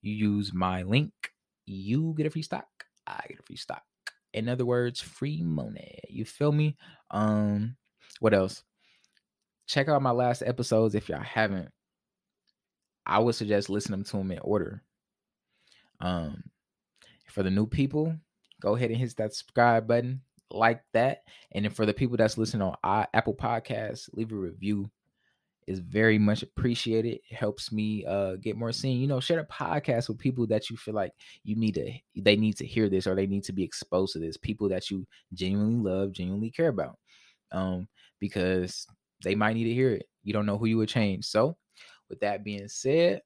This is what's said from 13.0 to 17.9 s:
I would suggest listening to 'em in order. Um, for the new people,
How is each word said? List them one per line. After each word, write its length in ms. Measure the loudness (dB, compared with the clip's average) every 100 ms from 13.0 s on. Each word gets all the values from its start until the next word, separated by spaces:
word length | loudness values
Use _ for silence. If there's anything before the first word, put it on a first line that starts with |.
| 0
I 140 | 4
would 160 | 4 2
suggest 340 | 2 0 2
listening 340 | -2 -2 -6 -4
to 140 | -4
'em 120 | -4
in 80 | -6
order. 440 | 0 0 0 -8 _ _ _ _ _ _ _ _ _ _ _ _
Um, 440 | -2 -2 -4 -8 -16 _ _ _ _ _ -20 _ _
for 160 | -2
the 80 | 2
new 160 | 2 2
people, 480 | 0 0